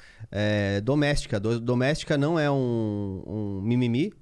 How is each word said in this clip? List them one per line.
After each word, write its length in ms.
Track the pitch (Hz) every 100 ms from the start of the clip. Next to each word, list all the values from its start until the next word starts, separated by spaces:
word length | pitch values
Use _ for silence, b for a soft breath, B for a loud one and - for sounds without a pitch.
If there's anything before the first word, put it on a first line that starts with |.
| B B 113
é, 500 | 101 104 104 98 101
doméstica. 580 | 110 151 147 143 - 104
Do-, 200 | 107 117
doméstica 580 | 120 123 131 151 - 147
não 220 | 143 170
é 100 | 147
um, 720 | 139 123 113 107 104 101 95 -
um 360 | 107 101 98
mimimi 480 | 104 123 123 120 202 -